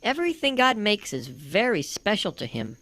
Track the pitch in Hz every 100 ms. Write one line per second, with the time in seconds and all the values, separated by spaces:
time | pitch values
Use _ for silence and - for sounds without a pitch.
0 | 220 277 349 320 277 262 254 233 208 208
1 | - 135 123 127 147 175 247 202 139 -
2 | - 208 190 143 127 117 110 110